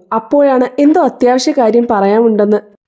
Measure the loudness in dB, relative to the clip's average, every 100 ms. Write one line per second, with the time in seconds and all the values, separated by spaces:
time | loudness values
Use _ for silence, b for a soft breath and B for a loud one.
0 | -6 -8 -2 0 2 0 -2 0 0 2
1 | 0 0 0 0 -2 -2 0 0 0 0
2 | 0 2 0 0 0 -2 -4 _